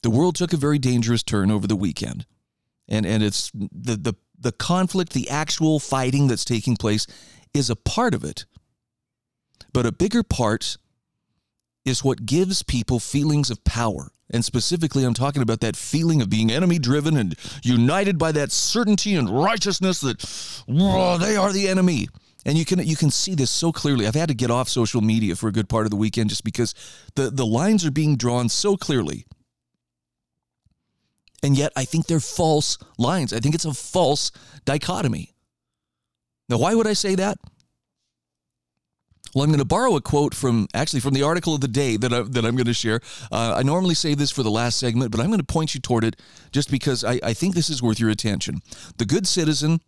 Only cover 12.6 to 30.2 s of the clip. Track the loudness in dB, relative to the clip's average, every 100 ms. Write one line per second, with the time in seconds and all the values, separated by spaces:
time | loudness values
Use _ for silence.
12.6 | -2 -4 0 -2 -2 -2 2 2 0 0
13.6 | -2 0 -2 -4 -10 _ _ -4 -2 -2
14.6 | -2 0 0 2 0 0 0 0 0 0
15.6 | -2 -4 -4 0 2 2 2 2 2 2
16.6 | 2 2 2 2 2 2 0 -4 -12 -6
17.6 | 0 4 4 4 0 0 0 0 0 -2
18.6 | -2 0 2 2 2 0 0 2 0 0
19.6 | -2 0 0 0 -2 -4 -8 -12 -12 -14
20.6 | -2 2 4 4 2 2 2 2 2 0
21.6 | 0 2 2 2 -4 -10 _ -8 0 0
22.6 | 2 0 0 2 0 0 -2 0 0 0
23.6 | -2 -2 0 0 0 0 0 0 0 0
24.6 | 0 0 0 2 2 2 0 -2 -2 -2
25.6 | 0 0 0 0 -2 0 -2 -2 -6 -2
26.6 | -2 -4 -18 -20 -8 -4 -2 -2 0 2
27.6 | 2 2 2 0 0 2 0 0 0 0
28.6 | 0 0 0 0 0 -6 -14 -20 _ _
29.6 | _ _ _ _ _ _